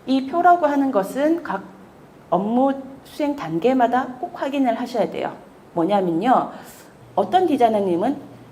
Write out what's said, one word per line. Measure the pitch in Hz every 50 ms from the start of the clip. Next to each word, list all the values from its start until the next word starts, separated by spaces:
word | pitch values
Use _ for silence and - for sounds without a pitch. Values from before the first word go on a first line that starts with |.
| -
이 | 247 262 269 262 269
표라고 | 349 339 349 359 349 349 311
하는 | 294 294 277 277 269
것은 | 240 196 190 196 226 262 294 311 339 339
각 | - - 190 196 - - - - - - - - - - - - - -
업무 | 165 180 202 214 233 247 269 277 269 269 - - - -
수행 | - - - - 294 285 285
단계마다 | - - 156 160 165 226 247 262 262 233 233 269 254 262 247 - -
꼭 | - - - -
확인을 | 320 277 277 277 262 240 226
하셔야 | 240 254 - - 220 - -
돼요. | - - - - - - - - - - - - -
뭐냐면요, | 170 165 185 208 202 190 175 165 165 214 262 240 175 143 - - - - - - - - - - - - - -
어떤 | 180 208 196 349 370 370
디자이너님은 | 320 285 254 240 220 220 202 202 185 170 170 202 262 294 - - - - - - -